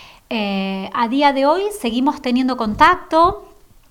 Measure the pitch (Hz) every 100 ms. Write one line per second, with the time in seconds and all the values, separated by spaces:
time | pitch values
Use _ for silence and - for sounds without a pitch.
0 | - - - 233 202 196 190 190 190 -
1 | 233 269 285 269 269 339 403 403 240 226
2 | 277 294 254 247 254 247 220 208 311 359
3 | - 320 349 415 - - _ _ _